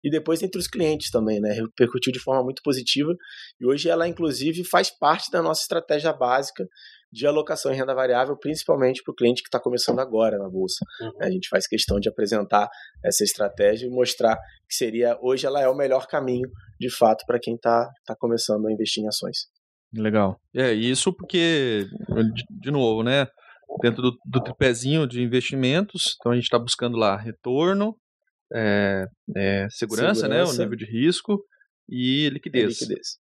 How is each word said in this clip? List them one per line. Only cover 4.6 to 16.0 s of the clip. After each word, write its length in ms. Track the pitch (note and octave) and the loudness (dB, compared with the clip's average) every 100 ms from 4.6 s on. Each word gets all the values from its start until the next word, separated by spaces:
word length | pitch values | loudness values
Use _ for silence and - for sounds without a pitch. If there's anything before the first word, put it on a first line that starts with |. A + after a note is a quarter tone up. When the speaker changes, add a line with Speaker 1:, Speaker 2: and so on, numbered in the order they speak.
Speaker 1:
faz 260 | F3+ F3+ F#3+ - | 2 2 2 2
parte 320 | D3 E3+ - | 2 2 0
da 120 | F3+ | -2
nossa 200 | E3 D#3 | 0 -2
estratégia 520 | - E3+ - D3+ D#3+ | -2 -4 0 0 0
básica 520 | C#3+ B2 C3 C#3 - F#3 _ - - _ | 0 2 2 0 -10 -12 _ -20 -20 _
de 140 | A2 C#3+ | -2 0
alocação 460 | D3 D3+ D3 C#3+ | 0 -2 -4 -2
em 40 | C3+ | 0
renda 180 | C3 C3 | 0 0
variável, 420 | C3 B2 B2+ C#3+ | 2 2 0 -2
principalmente 640 | C#3 D3+ - D3 B2+ C3 | -4 -6 0 2 2 0
pro 140 | - - | -8 0
cliente 260 | A#2+ B2 | 2 2
que 80 | - | -2
tá 100 | B2 | -2
começando 400 | - B2 - A#2+ | -2 -2 0 0
agora 380 | C3 A2 A2+ G#2 | 0 2 2 0
na 120 | G2 | -4
bolsa. 360 | F#2 F#2 - - - | -4 -4 -4 -8 -10
Speaker 2:
Uhum. 100 | - - | -12 -6
Speaker 1:
A 80 | G2+ | -4
gente 180 | F#2 - | -2 0
faz 180 | G2 - | -2 0
questão 320 | A#2+ - G2+ | -4 0 0
de 100 | G#2 | -2
apresentar 600 | - G#2 G#2+ G2+ G#2 G2+ - - - | -2 0 0 2 0 0 -6 -20 -6
essa 200 | G#2+ G2 | -2 0
estratégia 640 | G#2 - G2+ - G2+ A2 B2 | -2 0 -4 2 2 2 -2
e 20 | |
mostrar 460 | B2+ B2 - A#2 A2+ - _ _ | 0 0 2 2 2 -4 _ _
que 80 | - | -4
seria, 420 | A#2+ A2 A#2+ A#2 | -2 0 0 0
hoje 240 | B2+ C3+ C#3+ | 0 0 0
ela 160 | C#3+ | 2
é 60 | C3 | 2
o 60 | C3+ | 2
melhor 320 | C#3 B2+ | 2 2